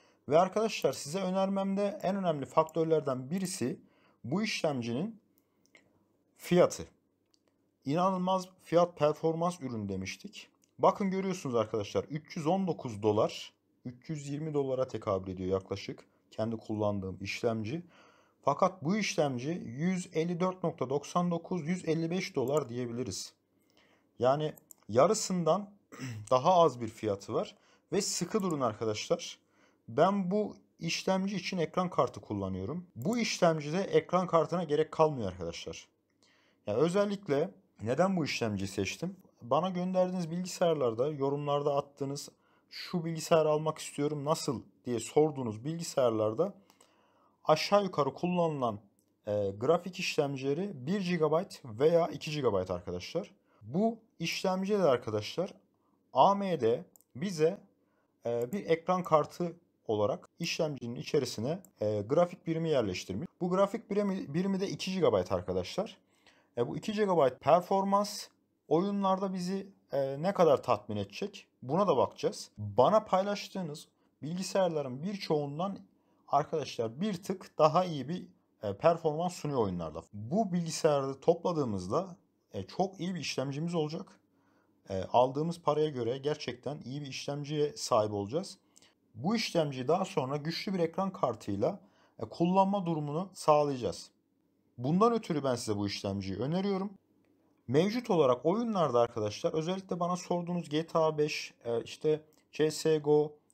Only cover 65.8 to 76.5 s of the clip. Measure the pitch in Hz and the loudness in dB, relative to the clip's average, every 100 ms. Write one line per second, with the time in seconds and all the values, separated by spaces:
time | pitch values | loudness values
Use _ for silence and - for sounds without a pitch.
65.8 | 220 - _ _ _ _ _ - 131 156 | -6 -8 _ _ _ _ _ -4 -2 -2
66.8 | - 208 202 170 135 127 135 170 175 196 | -6 -2 2 4 4 2 4 4 4 0
67.8 | 196 196 202 - - _ _ _ - 156 | 2 0 0 -6 -14 _ _ _ 0 0
68.8 | 196 202 190 190 196 185 180 196 - - | 2 0 0 0 -2 -4 -4 -6 -8 -18
69.8 | _ 139 135 139 175 196 165 131 - 107 | _ -2 -2 -2 -2 4 6 6 4 -2
70.8 | - 104 101 - 196 - - _ 123 165 | 0 -6 -6 -6 -10 -10 -20 _ -4 0
71.8 | 196 131 98 - 165 214 - - 104 101 | 4 4 4 0 -4 -4 -16 -12 -6 4
72.8 | 139 214 214 190 196 202 - 190 165 156 | 6 6 4 0 2 -2 -6 -8 -8 -10
73.8 | - _ _ _ 143 180 185 196 180 156 | -16 _ _ _ -8 -6 -2 2 2 2
74.8 | 139 123 185 196 - 156 143 147 196 190 | -4 -6 -6 -8 -2 0 0 -4 -6 -6
75.8 | - _ _ _ - 143 151 | -14 _ _ _ 0 0 0